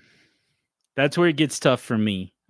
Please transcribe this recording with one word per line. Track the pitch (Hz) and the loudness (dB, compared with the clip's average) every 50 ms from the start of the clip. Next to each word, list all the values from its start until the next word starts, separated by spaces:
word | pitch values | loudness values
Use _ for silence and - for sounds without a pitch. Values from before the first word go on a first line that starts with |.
| _ _ _ _ _ _ _ _ _ _ _ _ _ _ _ _ _ _ _ | _ _ _ _ _ _ _ _ _ _ _ _ _ _ _ _ _ _ _
that's | 131 139 147 - | -2 -2 0 2
where | 170 175 175 | 2 2 2
it | 151 | 2
gets | 139 156 135 - - | 2 0 -2 -2 0
tough | - 147 127 - | 0 2 0 0
for | - - 123 | -2 -4 -2
me. | 110 107 107 101 92 92 - _ _ _ | 0 0 0 -2 -4 -8 -10 _ _ _